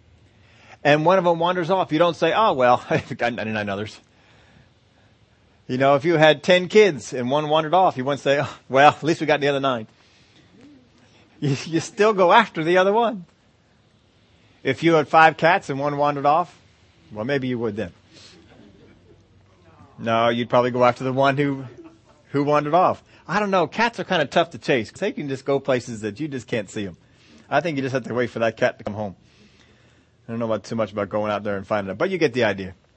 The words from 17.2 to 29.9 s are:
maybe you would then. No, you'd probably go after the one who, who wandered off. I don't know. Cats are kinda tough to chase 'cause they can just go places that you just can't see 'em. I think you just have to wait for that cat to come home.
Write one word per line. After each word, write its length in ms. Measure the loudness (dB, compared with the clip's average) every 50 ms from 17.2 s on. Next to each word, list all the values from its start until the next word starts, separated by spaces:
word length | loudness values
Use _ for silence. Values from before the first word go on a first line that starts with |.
| -6
maybe 240 | -4 -4 -4 -4 -4
you 100 | -6 -4
would 160 | -6 -6 -6
then. 180 | -6 -8 -10 -12 _ _ _ -20 -20 -20 -20 -20 -20 -20 -20 -20 -20 -20 -20 -20 -20 -20 -20 -20 _ _ _ -20 _ _ _ _ _ _ _ _ _ _ _ _ -20 -20 -20 _ -10
No, 320 | -4 -2 0 2 2 2
you'd 200 | 0 -2 -2 0
probably 220 | 2 2 2 2
go 120 | 0 2 2
after 200 | 2 2 0 -4
the 80 | -4
one 240 | -2 0 2 2 2
who, 280 | 0 -2 -4 -4 -6 -10 -16 -18 -20 -20 -20 -20 _ _ _ _ _ _ _
who 120 | -6 -4
wandered 320 | -2 0 0 0 0 0 0
off. 300 | 2 2 2 0 -4 _ _ _ -18 _ -6
I 100 | -4 -4
don't 140 | -2 0
know. 160 | 0 0 0 0
Cats 320 | -2 -2 -2 -2 -2 -4
are 40 | -6
kinda 200 | -2 -2 -2 -2
tough 260 | 0 0 0 0 -2
to 80 | -4 -8
chase 320 | -4 -2 0 0 -2 -4
'cause 80 | -8 -8
they 140 | -8 -6
can 160 | -6 -8 -8 -8
just 160 | -10 -8 -4
go 160 | -2 -2 -2
places 400 | 0 -2 -2 -2 -4 -6 -12 -10
that 180 | -8 -8 -8 -8
you 80 | -10
just 220 | -8 -10 -10 -10 -8
can't 200 | -6 -6 -6 -8
see 180 | -10 -10 -10
'em. 100 | -10 -12 -16 _ _ _ _ _ _ -20 -20 _ -4
I 120 | -2 -2
think 160 | -2 -2 -4
you 60 | -4
just 100 | -4 -4
have 120 | -4 -6 -6
to 100 | -4 -4
wait 160 | -4 -4 -4
for 100 | -4 -2
that 160 | -2 -2 -2
cat 220 | 0 -2 -2 -2 -4
to 60 | -10
come 100 | -10 -10
home. 200 | -8 -10 -10 -12 _ _ _ _ _ _ _ _ _ _ _ _ _ _ _